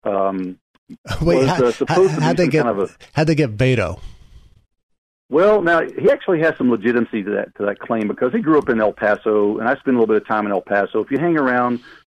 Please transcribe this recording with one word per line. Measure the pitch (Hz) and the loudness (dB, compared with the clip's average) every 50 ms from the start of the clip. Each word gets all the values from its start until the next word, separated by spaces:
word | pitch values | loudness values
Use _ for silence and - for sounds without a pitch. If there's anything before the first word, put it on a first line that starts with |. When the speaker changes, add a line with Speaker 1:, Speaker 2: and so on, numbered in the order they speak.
| - | -6
Speaker 1:
um, | 107 101 98 98 98 95 95 92 90 92 - _ _ _ _ _ - | -4 -2 -2 -2 -2 -2 -4 -6 -8 -10 -14 _ _ _ _ _ -20
Speaker 2:
<laughs> | - - - - - - | -20 -16 -12 -8 -6 -2
Wait, | - 170 170 131 | 0 2 2 2
Speaker 1:
was, | 135 135 | 2 2
Speaker 2:
how, | - - 127 | 2 2 2
Speaker 1:
uh, | 120 | 0
supposed | 110 - 139 - 165 175 190 190 | 0 0 -2 0 2 4 4 2
Speaker 2:
how, | 151 | 2
Speaker 1:
to | 151 | 0
be | 151 | 0
Speaker 2:
how'd | 160 170 | 0 2
they | 165 180 | 2 2
Speaker 1:
some | 165 | 2
Speaker 2:
get, | 143 156 147 | 2 2 0
Speaker 1:
kind | 120 107 98 | 0 0 -2
of | 95 87 | -2 -4
a | - - - - - | -6 -12 -20 -8 -2
Speaker 2:
how'd | - 156 | 0 0
they | 151 160 | 2 2
get | 143 156 127 107 | 2 0 0 0
Beto? | 104 131 131 127 113 95 80 85 - - - - - - - - - - - _ _ _ _ _ _ _ _ _ _ _ _ _ _ _ - | 0 0 2 2 0 0 -2 -6 -10 -14 -16 -18 -20 -20 -20 -20 -20 -20 -20 _ _ _ _ _ _ _ _ _ _ _ _ _ _ _ -2
Speaker 1:
Well, | 123 151 185 208 214 208 | 0 2 4 4 4 4
now, | 175 170 170 165 | 2 2 2 2
he | 156 - - - - 233 | 0 -2 -4 0 2 2
actually | 277 277 - - 185 156 | 2 2 0 -2 0 2
has | 160 160 - - | 2 0 0 0
some | 131 123 | 0 0
legitimacy | 117 107 95 120 120 120 113 - - 113 | 0 0 0 0 0 0 -2 -2 -4 -6
to | 98 101 | -4 -4
that, | 104 101 - - - | -4 -4 -4 -6 -8
to | - 101 | -6 -6
that | 101 101 - | -6 -6 -6
claim | - - 120 113 107 | -6 -6 -4 -2 -2
because | 104 90 - 127 127 131 | -4 -4 -2 -2 -2 -2
he | 240 | -2
grew | 226 151 160 147 | 0 2 2 2
up | - - | 2 2
in | 123 113 | 0 0
El | 107 104 | 0 0
Paso, | 95 - 113 104 104 - - 113 107 107 104 104 107 107 | 0 0 0 0 0 0 0 0 0 2 2 0 0 -2
and | 110 | -2
I | 117 139 | -4 -4
spent | 135 - 139 127 | -2 -2 0 0
a | 120 | 2
little | 113 | 2
bit | 107 110 104 | 2 2 0
of | 101 - | 0 -2
time | 113 107 104 | -2 -2 -2
in | 104 | -2
El | 101 92 | -4 -4
Paso. | - - 104 101 101 95 - 110 | -4 -2 -2 -2 0 -2 -2 -4
If | 104 - | -4 -2
you | 135 135 | -4 -2
hang | 156 175 165 156 | -2 0 0 0
around, | 139 127 123 123 123 123 120 120 - - - - _ _ _ | 0 0 0 0 0 -2 -2 -4 -8 -12 -20 -20 _ _ _